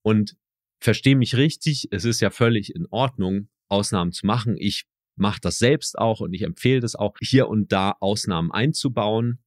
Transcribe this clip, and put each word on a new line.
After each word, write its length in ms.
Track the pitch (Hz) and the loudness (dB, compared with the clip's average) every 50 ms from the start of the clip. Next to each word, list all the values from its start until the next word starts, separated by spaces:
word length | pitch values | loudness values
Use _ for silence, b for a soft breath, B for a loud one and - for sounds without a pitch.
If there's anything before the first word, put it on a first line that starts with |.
Und 360 | _ 107 110 107 107 104 - _ _ _ _ _ _ _ _ _ | _ 2 2 2 2 -2 -6 _ _ _ _ _ _ _ _ _
versteh 340 | - 120 107 - - 135 139 | 0 0 0 4 4 4 4
mich 200 | 135 123 - - | 4 2 2 2
richtig, 520 | 120 139 156 - - - 156 147 127 - - | 2 2 2 0 -2 -4 -4 -4 -4 -6 -6
es 140 | - 98 95 | -6 -2 -2
ist 160 | 117 110 - | -2 0 2
ja 80 | 113 98 | 0 -2
völlig 460 | - - 120 117 117 107 101 - - | 2 2 2 2 2 0 -2 -6 -8
in 100 | 87 82 - | -8 -8 -6
Ordnung, 600 | - 117 131 131 - - 98 92 98 101 104 _ _ _ _ _ | -2 -2 -2 -2 -2 -2 -2 -2 -2 -4 -4 _ _ _ _ _
Ausnahmen 420 | 101 101 101 - - 95 87 87 | 0 0 2 2 0 0 0 -2
zu 140 | 87 - - | -4 -2 -2
machen. 300 | 98 110 120 104 117 98 | 0 0 0 0 -2 -4
Ich 280 | - 87 101 - - - _ _ _ _ _ _ | -2 -2 -2 -4 -4 -10 _ _ _ _ _ _
mach 220 | - 98 104 95 - | -2 -2 -2 -2 -2
das 180 | - 87 87 | -4 -4 0
selbst 400 | - 113 123 147 - - - - | 2 4 4 4 2 -2 -8 -4
auch 220 | - 113 113 110 - | -2 0 0 0 -2
und 140 | 110 85 92 | -4 -8 -6
ich 100 | 92 107 | -6 -6
empfehle 380 | - - - - 123 131 131 | -6 -6 0 0 2 2 2
das 140 | 120 113 - | 0 -4 -4
auch, 200 | - 104 104 - - | -2 -4 -4 -4 -6
hier 260 | - - - 131 131 | -4 4 4 4 4
und 240 | - 110 107 98 - | 4 0 -2 0 2
da 240 | - 95 95 98 - _ | 0 0 2 0 -2 _
Ausnahmen 520 | - 98 107 107 - 107 92 82 85 80 | -2 -2 -2 -2 -2 -2 -2 -2 -2 -2
einzubauen. 880 | - 101 117 151 156 - - 139 120 120 104 107 110 110 120 120 120 - _ | -2 0 0 0 -2 -2 -4 -4 -2 -2 -2 0 0 0 0 -2 -4 -6 _